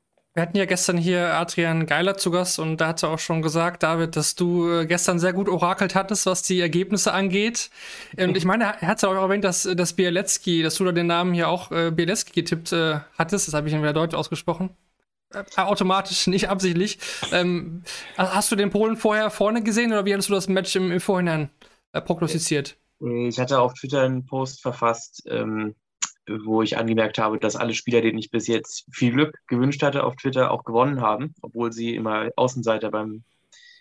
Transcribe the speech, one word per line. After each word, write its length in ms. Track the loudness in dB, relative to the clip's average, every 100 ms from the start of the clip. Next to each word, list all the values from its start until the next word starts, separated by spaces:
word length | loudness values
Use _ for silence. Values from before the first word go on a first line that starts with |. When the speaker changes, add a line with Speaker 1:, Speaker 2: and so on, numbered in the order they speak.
| _ _ _
Speaker 1:
Wir 80 | -4
hatten 160 | 0 0
ja 80 | 2
gestern 320 | 0 2 2
hier 340 | 2 2 2
Adrian 540 | 0 0 0 2 2 2
Geiler 320 | 2 2 0
zu 120 | 0
Gast 280 | 0 0 -2
und 180 | -2 0
da 120 | 0
hat 140 | 0
er 60 | -2
auch 100 | -2
schon 220 | -2 0
gesagt, 420 | 0 2 0 2
David, 340 | 0 2 0 0
dass 180 | -2
du, 360 | 0 0 2 2
äh, 160 | 2 2
gestern 320 | 0 2 2
sehr 140 | 2
gut 160 | 0 0
orakelt 460 | 2 2 2 0
hattest, 320 | 0 0 0 0
was 160 | 0
die 180 | 0 2
Ergebnisse 540 | 2 2 0 0 2
angeht. 560 | 2 2 2 0 -2 -8 -10 -18 -16 -12 -2
Und 180 | 0 2
ich 80 |
meine, 200 | 2 2
er 220 | 0 0 -2
hat 140 | 2
ja 80 | 2
auch 60 |
erwähnt, 300 | 2 2 2
dass, 180 | 0 0
dass 320 | -2 0 0
Bialecki, 680 | 0 0 0 0 -2 0 2
dass 120 | 2
du 100 | 0
da 80 | 0
den 140 | 2 2
Namen 260 | 2 2
hier 160 | 2 2
auch, 240 | 0 -2
äh, 180 | -2 0
Bialecki 420 | 0 0 -2 -2
getippt, 360 | -4 -2 -2 -2
äh, 280 | 0 0 -2 -4 -4
hattest. 320 | -2 -2 -2
Das 60 |
habe 120 | -2 0
ich 60 |
dann 80 | 0
wieder 140 | 2
deutsch 200 | 2 0
ausgesprochen. 540 | -2 -4 -6 -4 -4 -4 -8 _ _ _ _ _
Äh, 100 | -12 -6 -2
automatisch, 680 | 0 2 2 0 0 -2 0
nicht 240 | 0 0
absichtlich. 480 | 0 0 0 -2 -4 -10 -10 -2
Ähm, 500 | 0 0 -2 -4 -12 -12 -14 -10 -2
ha-, 160 | 0
hast 180 | 0 0
du 40 | 2
den 120 | 2
Polen 300 | 2 0 2
vorher 320 | 2 2 0
vorne 320 | 0 0 0
gesehen 280 | 0 0 2
oder 140 | 2
wie 80 | 2
hattest 160 | 2 2
du 60 |
das 140 | 0 2
Match 280 | 0 0 0
im, 160 | 2
im 80 | 0
Vorhinein, 480 | 2 2 2 0 -2 _ -20 _ _
äh, 100 | -6
prognostiziert? 720 | -2 0 0 0 0 0 -2 -10 _ -10
Speaker 2:
Ich 380 | -4 -2 -2 0
hatte 200 | 2 4
auf 140 | 2
Twitter 300 | 0 -2 2
einen 240 | 2 0 -4
Post 340 | -4 -4 -4
verfasst, 640 | -6 0 0 0 -6 -18 -6
ähm, 440 | -4 -2 -2 -4 -8 _ _ -10 -10 -10 -8
wo 160 | 0 2
ich 160 | 2 0
angemerkt 420 | 0 2 0 0
habe, 200 | -2 0
dass 160 | -2
alle 180 | -2 -2
Spieler, 280 | -4 0 2
denen 180 | 2 0
ich 140 | -4
bis 160 | -4 0
jetzt 360 | -2 -2 -12 -14
viel 220 | -2 0
Glück 260 | 2 0 -2 -4
gewünscht 380 | 0 2 2
hatte 180 | 0 0
auf 140 | -2 -2
Twitter, 340 | -2 0 0
auch 140 | 0
gewonnen 360 | -2 2 2 2
haben, 320 | 0 0 -4 -10
obwohl 300 | -12 -4 -4
sie 240 | -4 -4
immer 360 | -4 -2 -2 -2
Außenseiter 560 | 0 0 0 0 0 0
beim, 320 | -4 -4 -8 -16 _ _ -20 -20 -20